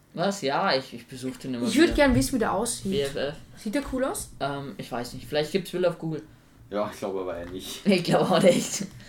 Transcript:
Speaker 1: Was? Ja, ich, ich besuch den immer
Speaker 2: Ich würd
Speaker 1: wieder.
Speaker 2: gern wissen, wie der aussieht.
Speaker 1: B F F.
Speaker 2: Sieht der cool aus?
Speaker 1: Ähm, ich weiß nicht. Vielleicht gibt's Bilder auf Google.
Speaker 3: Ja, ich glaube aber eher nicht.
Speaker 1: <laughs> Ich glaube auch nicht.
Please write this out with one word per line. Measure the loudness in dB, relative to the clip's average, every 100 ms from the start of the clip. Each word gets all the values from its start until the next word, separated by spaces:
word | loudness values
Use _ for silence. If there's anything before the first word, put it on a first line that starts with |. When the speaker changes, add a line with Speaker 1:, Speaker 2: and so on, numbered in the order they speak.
| _
Speaker 1:
Was? | -2 -2 0
Ja, | 0 0 2 0
ich, | -2
ich | -12 -14
besuch | -8 -8 -8
den | -6 -2
immer | 2
Speaker 2:
Ich | 6
würd | 6
Speaker 1:
wieder. | 6
Speaker 2:
gern | 6 6
wissen, | 4 2
wie |
der | 0
aussieht. | 0 -2 -2 -2
Speaker 1:
B | 0
F | 0 -2
F. | -4 -6 -14 -10
Speaker 2:
Sieht | -4 -2
der | -2
cool | -2 -2
aus? | -2 -8 -6
Speaker 1:
Ähm, | -4 -4 -6 -10
ich | -6
weiß | -6 -6
nicht. | -10 -4
Vielleicht | -2 0
gibt's | -2 -4
Bilder | 0 0
auf | 0
Google. | -4 -6 -10 -20 -20 -20 -6
Speaker 3:
Ja, | -4 -4
ich | -4
glaube | -6 -4
aber | -4 -6
eher | -8
nicht. | -10 -10 -4
Speaker 1:
<laughs> | 2
Ich | 2
glaube | 4 2 4
auch | 6
nicht. | 6 6 2 -6 -8 -10